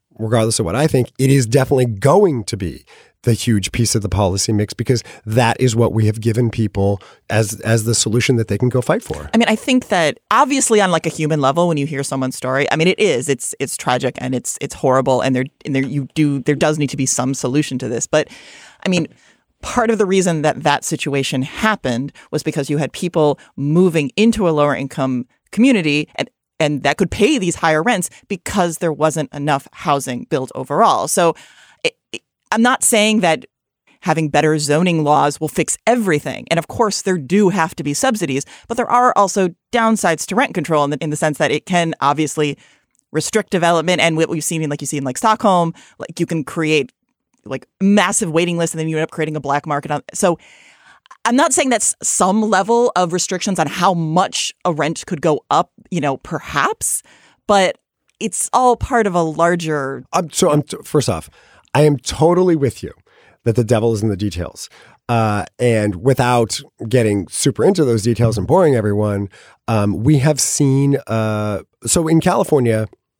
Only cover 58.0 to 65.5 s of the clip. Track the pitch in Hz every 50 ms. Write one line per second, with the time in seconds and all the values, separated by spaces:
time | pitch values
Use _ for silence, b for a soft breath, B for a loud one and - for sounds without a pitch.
58 | _ _ _ - 208 220 - - - - - 247 254 247 233 - - - 277 233
59 | 214 202 175 175 165 160 151 160 170 175 180 170 170 156 151 147 135 135 135 123
60 | 127 - - 180 175 147 - - 190 165 151 147 - - - - - - - 147
61 | - - 90 80 - - b b b b b b b b b 139 151 151 147 123
62 | - - - - 156 170 175 180 185 180 165 151 139 117 - - - - - _
63 | _ b b b b b b b b 117 107 123 113 107 123 107 113 117 113 101
64 | 107 110 98 90 104 101 - 90 80 - - - - - B B B B B B
65 | B - 120 113 110 107 104 104 - -